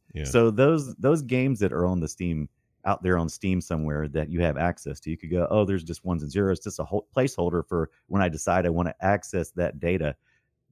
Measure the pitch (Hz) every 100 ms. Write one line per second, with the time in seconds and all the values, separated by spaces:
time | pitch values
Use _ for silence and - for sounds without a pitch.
0 | _ - 71 120 117 107 135 160 135 -
1 | 131 160 131 127 131 117 98 65 90 92
2 | 78 - 90 80 73 _ _ _ - 101
3 | 92 90 82 - 95 92 - 80 78 76
4 | 76 78 76 85 85 71 87 85 73 73
5 | - 82 82 90 87 107 98 98 80 82
6 | 92 85 73 92 98 90 - - 80 101
7 | - - 131 - 87 85 80 87 80 _
8 | - 98 92 78 - 90 87 85 87 -
9 | 95 104 - 95 82 90 87 71 85 92
10 | 78 - _ _ _ _ _